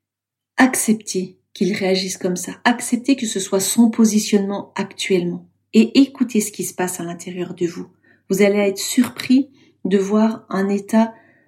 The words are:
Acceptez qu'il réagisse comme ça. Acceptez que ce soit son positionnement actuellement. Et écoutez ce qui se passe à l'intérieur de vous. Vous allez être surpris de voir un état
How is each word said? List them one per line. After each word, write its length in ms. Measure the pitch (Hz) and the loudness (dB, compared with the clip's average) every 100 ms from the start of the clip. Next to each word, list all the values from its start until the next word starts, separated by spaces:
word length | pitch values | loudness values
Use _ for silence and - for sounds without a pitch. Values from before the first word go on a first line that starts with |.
| _ _ _ _ _ - | _ _ _ _ _ 0
Acceptez 840 | 254 - - 214 - 190 185 - _ | 2 2 -2 -2 -2 -6 -6 -12 _
qu'il 200 | - 180 | -4 -2
réagisse 460 | 208 185 190 185 - | 0 0 -2 -2 -4
comme 160 | 185 | -4
ça. 180 | 180 - - | -4 -8 -4
Acceptez 500 | - 247 - 233 254 | -2 -2 -2 -4 0
que 120 | 269 214 | -2 0
ce 120 | 190 | -6
soit 220 | 190 190 | -2 -2
son 280 | 190 - 233 | -2 4 4
positionnement 840 | 220 220 208 - 208 196 202 - | 6 4 4 2 0 0 -6 -10
actuellement. 760 | - 208 - - 185 175 175 - _ _ | -8 -8 -6 -2 0 0 -6 -12 _ _
Et 260 | 214 220 - | 4 4 4
écoutez 400 | 277 - 233 214 | 2 2 -2 0
ce 100 | 208 | -2
qui 140 | - | -6
se 100 | 175 | -10
passe 240 | - 180 - | -6 -6 -6
à 60 | |
l'intérieur 500 | 170 175 - 180 180 | -10 -10 -12 -8 -8
de 120 | 180 170 | -4 -6
vous. 200 | 180 180 _ _ _ - | -6 -16 _ _ _ -6
Vous 120 | 185 | 2
allez 160 | 202 202 | 2 2
être 200 | 202 196 | 0 -2
surpris 720 | - - 247 - - 254 269 _ _ _ | -4 0 0 -2 2 2 2 _ _ _
de 140 | 185 196 | -2 0
voir 460 | 190 214 220 220 - | 2 2 2 0 -6
un 200 | 190 196 | -4 -2
état 460 | 202 - 220 226 - _ _ | -2 0 0 0 -2 _ _